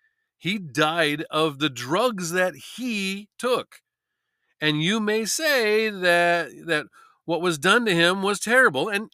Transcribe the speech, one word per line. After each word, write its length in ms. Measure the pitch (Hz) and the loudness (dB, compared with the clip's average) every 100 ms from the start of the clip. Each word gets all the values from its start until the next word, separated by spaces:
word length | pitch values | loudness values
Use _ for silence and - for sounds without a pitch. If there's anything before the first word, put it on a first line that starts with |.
| _ _ _ _ | _ _ _ _
He 220 | 165 208 | -6 -6
died 680 | 170 120 156 170 156 147 165 | -4 0 0 2 0 -2 -4
of 300 | 156 160 139 | -2 -2 -2
the 100 | 151 | -4
drugs 640 | 120 123 170 247 208 170 | -4 -4 0 0 -2 -4
that 240 | 180 185 143 - - | -2 -2 -4 -14 -10
he 540 | 247 214 190 196 208 - | -6 -4 -4 -6 -12 -8
took. 380 | 247 233 - - _ _ _ _ _ _ _ _ | -2 -2 -4 -16 _ _ _ _ _ _ _ _
And 200 | 156 151 | -2 0
you 180 | 160 226 | 0 0
may 240 | 208 214 | 0 -2
say 640 | 220 - 320 277 220 214 220 | -2 -2 0 0 2 2 0
that, 600 | 202 180 175 175 170 151 147 156 | 0 2 4 4 2 -2 -10 -2
that 200 | 151 - - - _ | -2 -2 -14 -20 _
what 160 | - 165 | -4 -2
was 160 | 180 156 | 0 2
done 300 | 175 220 233 | 4 4 4
to 80 | |
him 260 | 170 170 196 | 4 4 2
was 200 | 196 202 | 0 -2
terrible, 500 | - 247 247 247 254 | 2 4 4 2 -2
and, 200 | 202 220 | -4 -6